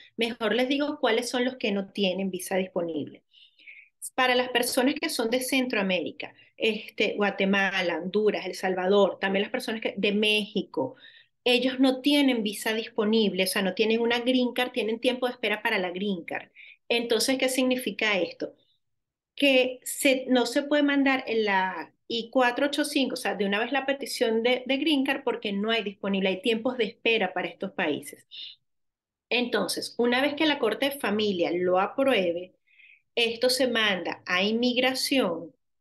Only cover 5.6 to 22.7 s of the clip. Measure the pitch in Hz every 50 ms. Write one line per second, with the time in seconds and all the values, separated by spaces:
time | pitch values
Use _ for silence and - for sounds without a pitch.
5.6 | 254 254 233 214 196 190 185 175 151 131 - - - - - - - _ _ -
6.6 | - 220 208 214 - - - - 220 196 - 208 202 196 196 - 196 190 196 196
7.6 | 196 190 190 190 185 170 170 156 175 185 - 208 214 208 185 170 180 185 180 -
8.6 | - 190 185 185 180 185 202 202 196 175 - - - 196 190 196 208 214 - 247
9.6 | 240 - 226 220 - 226 - 202 190 208 202 208 214 214 214 214 208 202 - 196
10.6 | - - - 156 131 - - - - - - - - _ _ _ _ 254 247 240
11.6 | 247 262 262 254 269 262 254 262 - 285 294 285 277 262 247 226 208 214 202 -
12.6 | - 226 220 226 226 - - - 214 208 220 226 214 196 180 185 185 185 - 214
13.6 | 190 185 185 - 214 214 226 233 233 233 233 240 233 254 262 254 247 247 233 247
14.6 | 247 247 - 247 208 214 226 226 - 254 247 254 - 247 247 - - 208 214 214
15.6 | - 233 226 202 185 180 175 180 202 208 190 170 - - - - - - _ -
16.6 | - - - _ _ - 233 233 233 233 - 220 226 - 262 262 262 254 - 285
17.6 | 254 254 254 254 - 214 196 - 220 214 208 185 165 - - - - - - _
18.6 | _ _ _ _ _ _ _ _ _ _ _ _ _ _ _ - 285 277 262 254
19.6 | 247 254 - - - - - - - 277 262 262 - - 254 247 233 233 - 285
20.6 | 277 285 294 294 294 285 285 285 269 269 269 - - - 226 226 214 208 196 190
21.6 | 185 185 180 165 151 - _ _ _ - 226 233 226 226 - 262 254 240 240 269
22.6 | 277 285